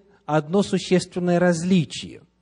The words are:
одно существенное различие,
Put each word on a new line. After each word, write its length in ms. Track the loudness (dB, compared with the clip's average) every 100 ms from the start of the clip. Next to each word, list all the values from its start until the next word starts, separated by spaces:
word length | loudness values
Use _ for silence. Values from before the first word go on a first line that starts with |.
| _ _ -4
одно 380 | -2 0 0
существенное 760 | 0 -2 0 0 0 -4 0 2
различие, 800 | 2 2 2 2 2 -4 -14 -16 -20 _